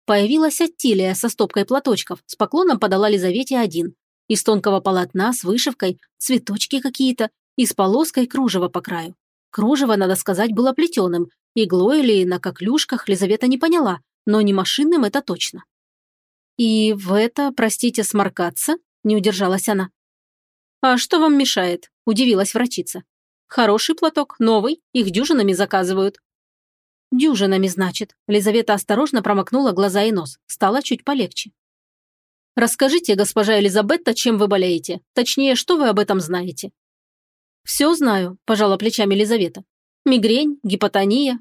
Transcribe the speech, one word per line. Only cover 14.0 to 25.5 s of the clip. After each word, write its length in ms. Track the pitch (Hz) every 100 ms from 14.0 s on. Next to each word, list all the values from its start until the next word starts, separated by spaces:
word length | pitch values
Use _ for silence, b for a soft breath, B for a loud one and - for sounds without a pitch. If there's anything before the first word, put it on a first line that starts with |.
| _ _ -
но 140 | 214
не 120 | 208
машинным 520 | 196 185 - 294 339
это 180 | 208 277
точно. 420 | - 170 - - - _ _ _ _ _ _ _ _ -
"И 360 | 226 220 214
в 200 | 208 185
это, 400 | 202 233 - 285
простите, 520 | 262 226 - 240 233
сморкаться?" 720 | 208 208 190 - 175 - - 339 _ _
не 140 | 214 214
удержалась 520 | 196 190 190 190 208
она. 220 | 202 185 _ _ _ _ _ _ _ _ _
"А 180 | 262 247
что 220 | - 349
вам 160 | 311 285
мешает?" 540 | 269 - 180 175 - _ -
удивилась 480 | 214 254 190 196
врачица. 500 | 226 247 - - 185 - _ _ _ _
"Хороший 480 | - 226 214 -
платок, 420 | 320 320 311 277 -
новый, 440 | 226 220 226 320 _
их 180 | 254 196
дюжинами 420 | 180 285 294 196